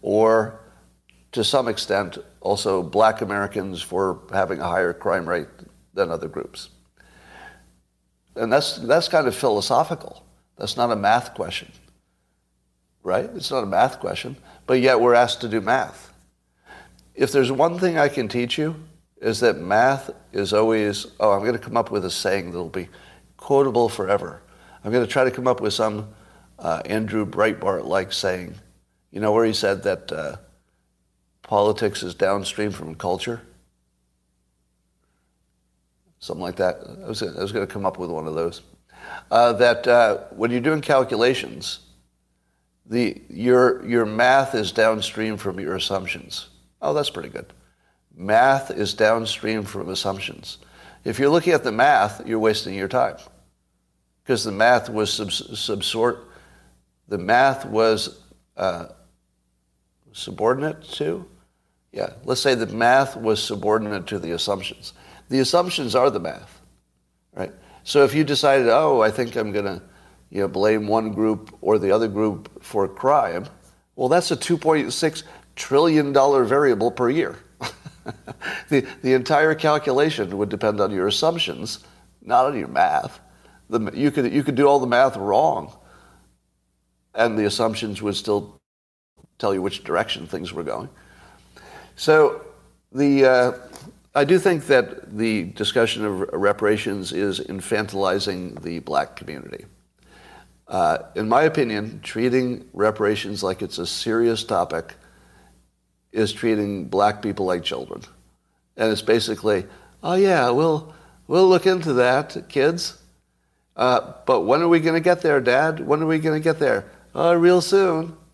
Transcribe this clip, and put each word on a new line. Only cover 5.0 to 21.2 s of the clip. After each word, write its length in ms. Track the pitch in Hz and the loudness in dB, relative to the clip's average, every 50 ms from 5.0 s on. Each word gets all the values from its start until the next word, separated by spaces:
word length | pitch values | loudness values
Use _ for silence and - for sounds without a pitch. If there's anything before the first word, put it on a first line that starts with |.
| - 101 87 95 85 | -2 -2 -2 -2 -2
rate 220 | 80 87 87 73 - - - - - _ _ _ _ _ | -2 -4 -4 -4 -8 -16 -20 -20 -20 _ _ _ _ _
than 160 | 95 98 82 | -4 -2 -2
other 180 | 82 82 87 78 | -2 -6 -8 -8
groups. 400 | - 76 - - - - - - _ _ _ _ _ _ _ _ _ - - - - - - - - _ _ _ _ _ _ _ _ _ _ _ _ _ _ _ _ | -8 -10 -10 -10 -14 -18 -20 -20 _ _ _ _ _ _ _ _ _ -20 -20 -20 -20 -20 -20 -20 -20 _ _ _ _ _ _ _ _ _ _ _ _ _ _ _ _
And 180 | 123 117 113 | -6 -2 2
that's, 240 | 120 143 147 - - - | 2 2 2 0 -8 -8
that's 300 | 117 117 139 170 170 - | 0 2 2 2 2 2
kind 180 | - 160 147 | 0 2 2
of 80 | 123 110 | 2 -2
philosophical. 920 | - - 127 107 104 95 - 123 123 156 - 175 - - - - - _ _ _ _ _ _ _ | 0 0 0 2 2 0 2 0 0 0 0 -4 -10 -10 -18 -20 -20 _ _ _ _ _ _ _
That's 200 | - - 101 - | -10 -10 -8 -2
not 140 | 127 123 120 | -2 0 0
a 60 | 113 | 0
math 380 | 104 98 101 110 123 123 - - | 0 2 2 2 2 0 -6 -10
question, 380 | - 95 85 - - - - - - _ _ _ _ _ _ _ _ _ _ _ _ _ _ _ _ _ _ _ _ _ _ _ _ | -10 -8 -8 -8 -12 -12 -14 -20 -20 _ _ _ _ _ _ _ _ _ _ _ _ _ _ _ _ _ _ _ _ _ _ _ _
right? 280 | _ 92 90 107 - - - | _ -2 -2 -2 -2 -4 -10
It's 160 | 180 - - | -10 -8 -4
not 120 | 139 131 | -4 -4
a 40 | 110 | -2
math 340 | 98 95 92 117 135 - - | 0 2 2 2 2 0 -6
question, 360 | - 90 92 - - 123 139 - _ - - - _ | -8 -8 -8 -8 -10 -12 -14 -16 _ -20 -20 -20 _
but 140 | - 131 131 | 0 2 4
yet 200 | 123 131 127 113 | 4 4 4 6
we're 140 | 117 123 120 | 6 6 6
asked 260 | 120 123 120 - - | 6 4 2 0 -6
to 80 | - 113 | -6 -4
do 140 | 104 113 | -4 -4
math. 480 | 95 104 123 135 110 - - - - - _ _ _ _ _ _ _ _ _ _ _ _ - - - _ _ _ _ _ _ | 0 0 0 0 -2 -6 -10 -20 -20 -20 _ _ _ _ _ _ _ _ _ _ _ _ -20 -20 -20 _ _ _ _ _ _
If 180 | - 135 127 | -2 -2 2
there's 200 | - 139 131 120 | 4 2 2 2
one 260 | 135 123 151 170 170 175 | 2 2 2 0 2 0
thing 200 | 185 185 165 156 | -2 0 2 2
I 100 | 147 143 | 2 2
can 200 | 139 - 120 104 | 2 -2 -4 -2
teach 300 | - 120 120 120 - - | -2 -4 -4 -2 -2 -4
you, 160 | 151 156 165 156 - - _ _ _ _ _ _ | -4 -4 -4 -8 -14 -20 _ _ _ _ _ _
is 200 | - 113 110 110 | -4 -4 -2 2
that 180 | 123 117 98 - | 2 2 2 2
math 520 | 82 90 101 110 120 131 139 135 - - - - _ _ | -2 0 2 4 4 4 2 0 -6 -12 -16 -18 _ _
is 200 | - 101 101 95 | -6 -4 -4 0
always, 540 | 104 104 110 113 113 110 104 104 101 101 - - - _ | 2 2 4 4 2 2 0 0 -2 -4 -10 -14 -6 _